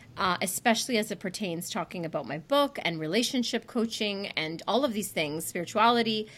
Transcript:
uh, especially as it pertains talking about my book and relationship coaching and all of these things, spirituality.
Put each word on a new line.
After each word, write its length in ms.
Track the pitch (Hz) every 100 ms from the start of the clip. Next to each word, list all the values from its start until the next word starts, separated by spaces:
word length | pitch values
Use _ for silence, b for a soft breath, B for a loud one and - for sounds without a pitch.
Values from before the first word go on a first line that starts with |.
| - -
uh, 200 | 190 175
especially 560 | 185 - 240 226 - 226
as 140 | 220
it 80 | 190
pertains 500 | 190 180 202 165 -
talking 360 | 196 165 185 160
about 180 | 156 135
my 120 | 151
book 400 | - 285 277 -
and 160 | 170 160
relationship 680 | 156 208 247 262 233 233 -
coaching 640 | 247 226 - 214 196 202 -
and 260 | 156 165 -
all 160 | 226
of 80 | 285
these 160 | 214 -
things, 360 | 180 151 156
spirituality. 840 | 160 185 165 208 226 240 226 220 214